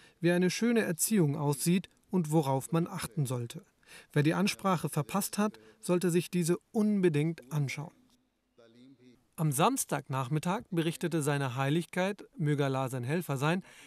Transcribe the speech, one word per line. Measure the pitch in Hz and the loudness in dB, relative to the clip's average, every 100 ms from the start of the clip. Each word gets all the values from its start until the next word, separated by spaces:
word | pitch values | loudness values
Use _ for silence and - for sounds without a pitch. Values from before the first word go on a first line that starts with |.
| - - | -20 0
wie | 170 | 2
eine | 175 180 | 4 2
schöne | - 233 226 | 2 2 2
Erziehung | 190 165 - 214 147 | 0 -2 2 4 4
aussieht | 156 147 143 170 185 - _ - | 2 0 2 2 2 0 _ -2
und | 185 151 | -2 2
worauf | 160 135 135 - | 2 2 -2 0
man | 165 175 | -2 -2
achten | 180 - 160 127 | -6 -6 -4 -2
sollte. | 123 120 - - _ _ - - | -2 -6 -10 -18 _ _ -20 -4
Wer | 147 | 0
die | 147 | 2
Ansprache | 170 208 - 190 170 151 | 2 0 0 -2 0 -2
verpasst | 156 - 196 - - | -4 -2 -4 -4 -2
hat, | 214 - - _ | -4 -4 -20 _
sollte | - 180 180 | -2 0 2
sich | 175 - | 0 0
diese | 175 165 175 _ | -2 0 -2 _
unbedingt | 226 208 208 180 143 160 165 - | 0 2 4 2 2 0 -4 -6
anschauen. | 151 135 - - _ _ _ _ _ _ _ 117 117 131 135 127 120 _ | -4 -2 -6 -12 _ _ _ _ _ _ _ -20 -20 -20 -20 -20 -20 _
Am | - 156 | -2 -2
Samstagnachmittag | 135 208 269 - 143 - 135 123 151 180 214 - | 2 2 2 -2 -4 -4 -4 -2 -2 -2 -4 -4
berichtete | 165 160 - 170 160 | -2 -2 -4 -4 -2
seine | 143 143 135 127 | 0 0 -2 -2
Heiligkeit, | 135 165 - 180 190 202 - 269 | 0 0 -2 -4 -4 -4 -14 -4
möge | 147 143 139 | -2 0 0
Allah | 135 131 | 0 -4
sein | 131 | -6
Helfer | 120 170 160 135 | -4 -4 -4 -2
sein, | 147 185 - - | 0 0 -4 -20